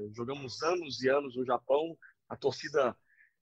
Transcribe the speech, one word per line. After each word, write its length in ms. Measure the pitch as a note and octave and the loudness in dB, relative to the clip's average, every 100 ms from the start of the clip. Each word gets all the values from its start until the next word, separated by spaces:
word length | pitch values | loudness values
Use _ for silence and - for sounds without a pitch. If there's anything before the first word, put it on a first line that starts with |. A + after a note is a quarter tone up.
| G#2 G#2+ | -6 -8
jogamos 480 | A#2+ C#3+ C3 - | -6 -6 -8 -2
anos 400 | D#3 F3+ D#3 A#2 | 0 0 -2 0
e 60 | B2+ | 4
anos 260 | C#3 C#3 A#2+ | 4 2 -4
no 100 | B2+ | 0
Japão, 500 | B2 - C#3 E3 D#3+ - _ _ | 0 4 2 2 -6 -18 _ _
a 80 | A#2 | -4
torcida, 640 | C#3 B2 D#3 D3 B2+ - _ _ _ _ | -2 -2 -2 2 2 0 _ _ _ _